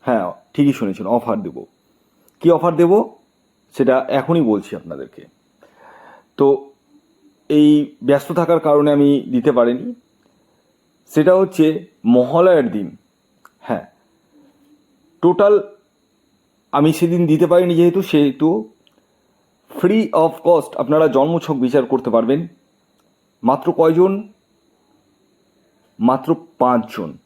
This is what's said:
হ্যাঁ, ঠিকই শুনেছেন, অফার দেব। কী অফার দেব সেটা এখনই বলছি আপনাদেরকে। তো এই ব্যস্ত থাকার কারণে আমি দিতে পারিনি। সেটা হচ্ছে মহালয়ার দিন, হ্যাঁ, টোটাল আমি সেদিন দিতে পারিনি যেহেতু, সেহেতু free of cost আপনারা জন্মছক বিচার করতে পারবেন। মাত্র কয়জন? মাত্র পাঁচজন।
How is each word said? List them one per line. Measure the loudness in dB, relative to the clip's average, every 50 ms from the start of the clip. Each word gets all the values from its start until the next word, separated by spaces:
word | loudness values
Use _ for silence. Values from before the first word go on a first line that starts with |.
| _
হ্যাঁ, | -2 -2 -2 -2 -6 -10 -14 _ _ _
ঠিকই | 0 0 0 0
শুনেছেন, | -2 -6 -8 -6 -8 -6
অফার | -4 -4 -4 -2 -2 -6 -6 -6
দেব। | -10 -14 -14 -18 _ _ _ _ _ _ _ _ _ _ _ _ _ _ _
কী | 2 2
অফার | 2 2 2 -2 0
দেব | 2 2 2 2 2 0 -2 -10 _ _ _ _ _ _ _ _ _ _ _ _
সেটা | -2 0 2 2 0 0 -2
এখনই | -4 -4 -2 0 0 0
বলছি | 2 0 0 -2 -4 -8 -14
আপনাদেরকে। | -16 -14 -14 -14 -14 -16 -18 _ -20 -20 _ _ _ _ _ _ _ _ _ _ _ _ -20 -20 -20 -20 -20 -20 _ _ _ _
তো | 0 2 2 2 0 -4 -14 _ _ _ _ _ _ _ _ _ _ _ _ _ _ _ _
এই | 0 2 4 4 4 2 0 -4 -10 _ -2
ব্যস্ত | 0 0 0 -2 -4 -4
থাকার | -4 0 0 0 0
কারণে | 0 2 2 2 2 2 2
আমি | 2 2 2 2 0
দিতে | -4 -4 -4 -2 0 0 2
পারিনি। | 2 0 0 0 -4 -8 -12 -14 _ _ _ _ _ _ _ _ _ _ _ _ _ _ _ _ _ _ _ _ _ _
সেটা | _ -4 0 2 4 4
হচ্ছে | 2 2 -2 0 0 0 0 0 -4 -10 -14 _ _ _
মহালয়ার | 2 2 2 2 2 0 2 4 4 4 2 2 -2 -4
দিন, | -8 -10 -10 -14 -18 _ _ _ _ _ _ _ _ _ -20 _ _
হ্যাঁ, | _ -8 -8 -8 -8 -14 _ _ _ _ _ _ _ _ _ _ _ _ _ _ _ _ _ _ _ _ _ _ _ _ _ _ 0
টোটাল | 0 2 4 4 4 4 2 0 -4 -18 _ _ _ _ _ _ _ _ _ _ _ _ _ _ _ _ _ _ _ -2
আমি | 0 0 0 0
সেদিন | 0 -2 -2 0 -2 0
দিতে | 0 2 0 2
পারিনি | 2 2 2 2 0 0
যেহেতু, | 2 2 2 2 -2 -4
সেহেতু | -2 0 0 0 0 -2 -2 -2 -2 -2 -2 -6 -10 _ _ _ _ _ _ _ _ _ _ _ _ _ _ _ _ _ _ _ _ -10 -2
free | -2 0 2 2 0 0 0
of | 0 0 0 -2 -2 0
cost | 2 2 2 0 -4 -8
আপনারা | -8 -4 0 2 2 2 2
জন্মছক | 2 0 0 0 -2 -4 -4 -4 -4
বিচার | -2 -2 0 0 0 0
করতে | 0 -4 -4 -4 0
পারবেন। | -2 0 0 0 -2 -2 -4 -10 -16 _ _ _ _ _ _ _ _ _ _ _ _ _ _ _ _ _ -2
মাত্র | -2 -2 0 -2 -4 -2
কয়জন? | 0 2 2 2 2 2 0 0 -4 -10 -16 _ _ _ _ _ _ _ _ _ _ _ _ _ _ _ _ _ _ _ _ _ _ _ _ _ _ _ _ _ _ _ _ _ _
মাত্র | 0 0 0 0 -2 -4 -4 -4 -6 _ _ _
পাঁচজন। | 0 0 0 0 -2 -6 -12 -12 -12 -12 -14 -18 _